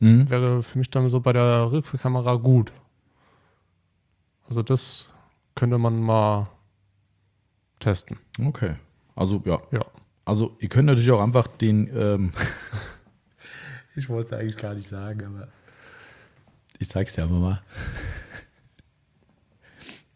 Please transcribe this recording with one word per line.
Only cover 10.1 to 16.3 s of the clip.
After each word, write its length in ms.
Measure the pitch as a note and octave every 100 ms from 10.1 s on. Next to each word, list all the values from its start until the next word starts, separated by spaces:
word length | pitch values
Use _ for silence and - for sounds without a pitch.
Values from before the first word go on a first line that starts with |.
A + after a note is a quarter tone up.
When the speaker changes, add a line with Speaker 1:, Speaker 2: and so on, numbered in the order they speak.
| _
Speaker 1:
Also, 320 | - G#2 A2+ -
ihr 80 | G#2
könnt 160 | A#2+ D3
natürlich 240 | B2+ A#2+
auch 120 | A#2
einfach 240 | G#2 A#2+ A#2
den, 420 | - A2 G#2+ G#2+ B2
ähm, 360 | G#2 G2+ F#2+
<laughs> 1600 | - - - - G2+ - - _ _ _ _ - - - B2+ - -
ich 120 | C3
wollt's 200 | A#2 A#2
eigentlich 240 | A2+ A2 G#2+
gar 160 | G#2+
nicht 120 | G2+ G2
sagen, 380 | G2 G2+ G#2+
aber 240 | G2+ G2 F#2+ _ _ _ - - - - _